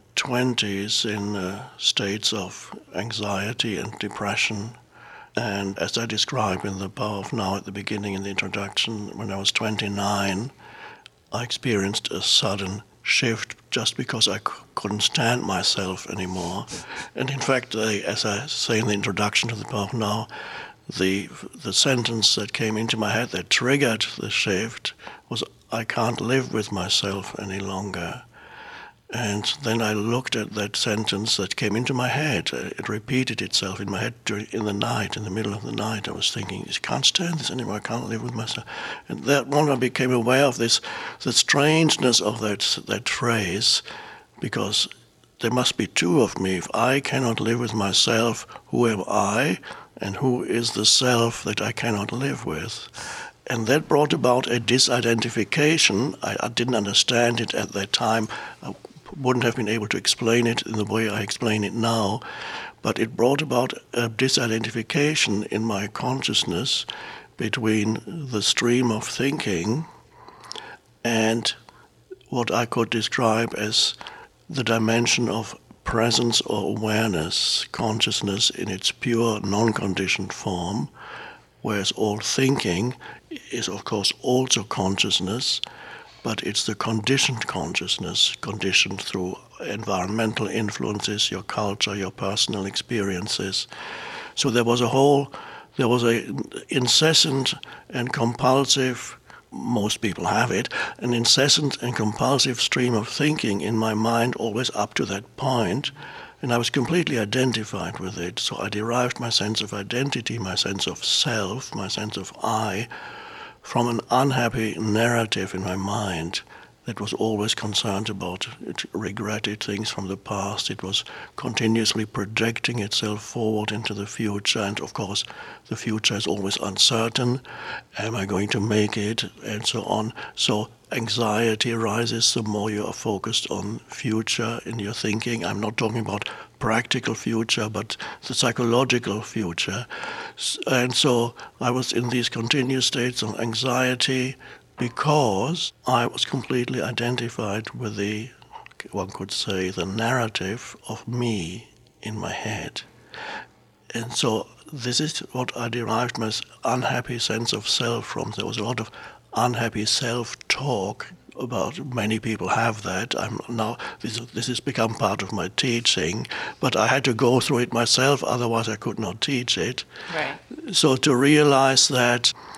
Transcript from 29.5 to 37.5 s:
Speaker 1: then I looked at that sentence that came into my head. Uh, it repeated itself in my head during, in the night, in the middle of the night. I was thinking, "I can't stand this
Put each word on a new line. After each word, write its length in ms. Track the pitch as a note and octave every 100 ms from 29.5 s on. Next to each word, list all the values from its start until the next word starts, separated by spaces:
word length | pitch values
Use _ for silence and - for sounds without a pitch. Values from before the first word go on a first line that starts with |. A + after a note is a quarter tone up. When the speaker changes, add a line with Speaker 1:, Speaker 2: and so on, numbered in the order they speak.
| -
Speaker 1:
then 180 | C3 A2+
I 100 | A2
looked 440 | G#2+ G#2+ B2 - B2
at 160 | G#2+
that 220 | G#2+ G#2 -
sentence 600 | A#2+ G#2+ A2 G2+ A2+ -
that 200 | F#2 -
came 180 | A2
into 180 | G#2+ B2+
my 140 | B2+ B2+
head. 440 | B2 D3+ G2+ -
Uh, 180 | B1 - -
it 100 | -
repeated 540 | G#2+ - C3 B2+ A2
itself 380 | F#2 - G2 F#2+
in 100 | G2+
my 80 | G2+
head 160 | A#2+ -
during, 220 | - G#2 A2
in 140 | A2 G#2+
the 60 |
night, 440 | G2+ A2+ A#2+ G2+ -
in 80 |
the 60 | G#2+
middle 220 | G2+ G#2
of 120 | G#2
the 80 | A2
night. 340 | A2+ A2 G#2+ -
I 60 |
was 180 | - -
thinking, 340 | - G2+ - -
"I 40 | -
can't 240 | - -
stand 360 | D3 - E3+ D#3+
this 100 | A#2+